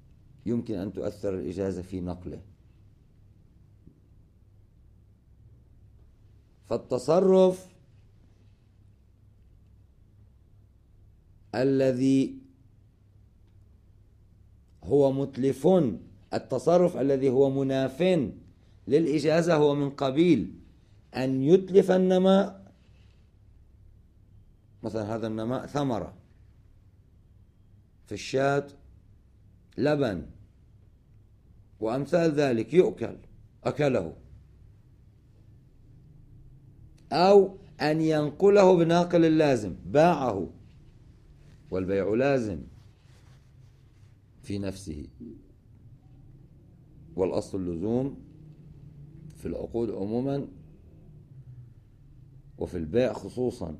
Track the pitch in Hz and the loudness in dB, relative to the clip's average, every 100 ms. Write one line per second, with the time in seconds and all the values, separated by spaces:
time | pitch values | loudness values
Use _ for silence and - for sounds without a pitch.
0 | - - - - - 120 117 104 101 - | -20 -20 -20 -14 -6 -6 -4 -8 -8 -8
1 | - - 101 95 69 90 98 90 90 95 | -8 -6 -6 -6 -6 -6 -4 -6 -8 -8
2 | 90 87 - 73 - - _ _ - _ | -8 -10 -12 -16 -18 -20 _ _ -20 _
3 | _ _ - - - _ - _ - _ | _ _ -20 -20 -20 _ -20 _ -20 _
4 | _ - _ _ _ _ _ _ _ _ | _ -20 _ _ _ _ _ _ _ _
5 | _ _ _ _ - - _ - - - | _ _ _ _ -20 -20 _ -20 -20 -20
6 | - _ - - _ _ - 120 - 123 | -20 _ -20 -20 _ _ -8 -8 -6 -6
7 | 131 170 190 190 185 185 - - _ - | 0 2 4 4 4 2 -10 -20 _ -20
8 | - - - _ - _ _ _ - _ | -20 -20 -20 _ -20 _ _ _ -20 _
9 | _ _ _ _ _ - _ - _ _ | _ _ _ _ _ -20 _ -20 _ _
10 | _ _ - - - - _ _ _ - | _ _ -20 -20 -20 -20 _ _ _ -20
11 | - - _ - - 107 135 135 131 123 | -20 -20 _ -20 -10 -2 0 2 2 2
12 | 135 135 131 - - _ _ _ _ _ | 2 2 0 -6 -18 _ _ _ _ _
13 | _ _ _ _ _ - - _ _ _ | _ _ _ _ _ -20 -20 _ _ _
14 | _ _ _ - - - _ _ 82 139 | _ _ _ -20 -20 -20 _ _ -2 2
15 | 139 135 139 - 135 131 165 185 139 90 | 2 2 -4 -2 -2 0 2 4 2 -4
16 | - - - 110 - 131 160 175 175 175 | -12 -20 -8 -8 -6 -4 2 4 2 0
17 | 135 139 135 123 139 135 135 135 131 - | -2 0 2 4 2 2 -2 -2 -4 -2
18 | 180 175 107 - - - _ - - 139 | 0 2 0 -8 -20 -20 _ -20 0 0
19 | 165 151 147 160 165 160 147 143 143 139 | 2 0 2 2 2 4 4 2 -2 -2
20 | 139 135 175 135 82 - - - _ - | -2 2 4 4 0 -10 -20 -20 _ -20
21 | _ 120 131 131 135 190 190 185 190 185 | _ -6 -4 -2 4 4 4 2 4 2
22 | 185 185 190 190 196 - - - - - | 4 4 4 4 2 -6 -20 -20 -20 -20
23 | - - _ _ - - - _ - - | -20 -20 _ _ -20 -20 -20 _ -20 -20
24 | - _ - - - _ _ _ 113 107 | -20 _ -20 -20 -20 _ _ _ -10 -8
25 | 104 113 110 110 110 127 - 147 139 110 | -6 -6 -6 -6 -6 -6 -6 -4 -4 -4
26 | 78 - _ - - - - - _ _ | -8 -14 _ -20 -20 -20 -20 -20 _ _
27 | _ _ _ _ - _ _ - _ _ | _ _ _ _ -20 _ _ -20 _ _
28 | _ 104 - 131 139 143 143 - - - | _ -12 -6 -2 0 0 -4 -16 -20 -20
29 | - - _ _ - - _ - 131 151 | -20 -20 _ _ -20 -20 _ -4 -2 0
30 | 127 90 - - - _ - - - _ | -2 -4 -10 -18 -20 _ -20 -20 -20 _
31 | _ - _ _ _ - - - 107 131 | _ -20 _ _ _ -20 -20 -10 -6 -6
32 | 139 175 165 147 139 117 107 160 147 - | -2 0 2 2 0 0 0 2 2 0
33 | 104 95 - - - _ 120 123 147 120 | -10 -10 -20 -20 -20 _ -6 -2 0 0
34 | 82 - - - - - - - - - | -4 -10 -20 -20 -20 -20 -20 -20 -20 -20
35 | - - _ - - - - - - - | -20 -20 _ -20 -20 -20 -20 -20 -20 -20
36 | - - - - - - - - - - | -20 -20 -20 -20 -20 -20 -20 -20 -20 -20
37 | - 139 185 202 196 - - - 143 156 | -6 2 8 8 6 -2 -20 -4 -2 0
38 | 160 156 147 147 196 202 185 185 165 170 | 2 0 -2 2 4 8 6 6 4 2
39 | 175 175 165 156 151 123 104 - - 127 | 2 2 4 4 2 2 -2 -10 -2 2
40 | 165 151 131 98 82 - - - - - | 4 2 -2 -4 -6 -12 -20 -20 -20 -20
41 | - - - - - - - 90 92 98 | -20 -20 -20 -20 -20 -20 -8 -6 -2 -2
42 | 95 110 135 135 110 80 62 - - _ | 0 0 0 0 -2 -8 -12 -20 -20 _
43 | _ - - - _ - - _ - _ | _ -20 -20 -20 _ -20 -20 _ -20 _
44 | - - _ _ - 101 98 95 - 73 | -20 -20 _ _ -12 -8 -8 -10 -12 -14
45 | - - - - - - _ - - - | -14 -18 -20 -20 -20 -20 _ -20 -20 -20
46 | - - - - - - - - - - | -20 -20 -20 -20 -20 -20 -20 -20 -20 -20
47 | - 85 92 78 - 98 90 85 98 120 | -16 -4 -4 -4 -6 -8 -6 -6 -4 -2
48 | 139 - - - - - - - - - | -4 -8 -20 -20 -20 -20 -20 -20 -20 -20
49 | - - - - - 82 - 113 117 101 | -20 -20 -20 -14 -10 -10 -8 -6 -4 -6
50 | 98 117 135 139 - - - - - - | -6 -4 -4 -6 -8 -16 -20 -20 -20 -20
51 | - - - - - - - - - - | -20 -20 -20 -20 -20 -20 -20 -20 -20 -20
52 | - - - - - - 85 87 78 101 | -20 -20 -20 -20 -20 -14 -10 -8 -4 -2
53 | 127 104 98 - 123 - 87 76 | -2 -4 -12 -6 -6 -6 -12 -12